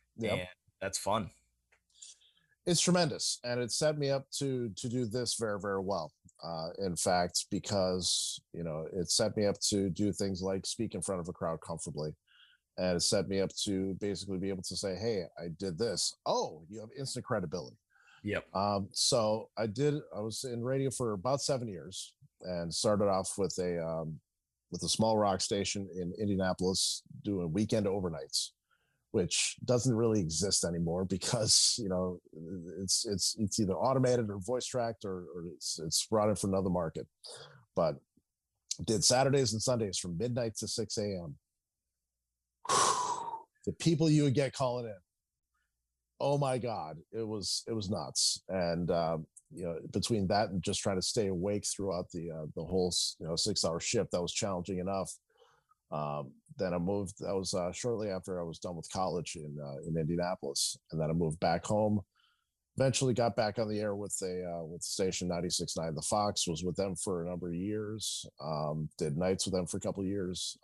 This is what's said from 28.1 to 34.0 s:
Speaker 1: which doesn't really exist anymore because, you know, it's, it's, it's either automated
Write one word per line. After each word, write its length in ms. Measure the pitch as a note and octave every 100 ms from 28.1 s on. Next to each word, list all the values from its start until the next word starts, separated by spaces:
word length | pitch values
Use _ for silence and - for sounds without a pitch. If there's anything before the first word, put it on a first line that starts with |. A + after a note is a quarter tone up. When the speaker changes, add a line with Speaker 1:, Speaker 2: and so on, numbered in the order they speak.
| D2+ C#2 - - - _ _ _ _ _
Speaker 1:
which 440 | A2 F2 - - -
doesn't 320 | - B2 B2 A2
really 240 | A#2 A2
exist 460 | D#2+ D#2+ G2 - F2
anymore 400 | E2+ E2+ F2 F#2+
because, 720 | F#2+ - A#2+ G#2+ - - -
you 100 | G2+
know, 320 | F2+ F#2 F2+ - D#2 E2 F#2 E2+ E2+
it's, 240 | F#2+ - A2+
it's, 300 | G2 - -
it's 200 | G#2 -
either 160 | G2 F2
automated 540 | A#2 C3